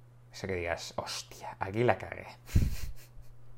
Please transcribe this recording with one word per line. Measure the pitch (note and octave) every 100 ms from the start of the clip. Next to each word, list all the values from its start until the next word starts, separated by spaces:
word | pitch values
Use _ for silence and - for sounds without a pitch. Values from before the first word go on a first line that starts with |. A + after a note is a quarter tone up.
| - - -
Eso | - F#2+
que | F2+
digas, | E2+ E2 - -
"Hostia, | - - - - - -
aquí | G2 G#2+
la | A#2+ -
cagué". | E2+ - - - - - - - - - - - - - -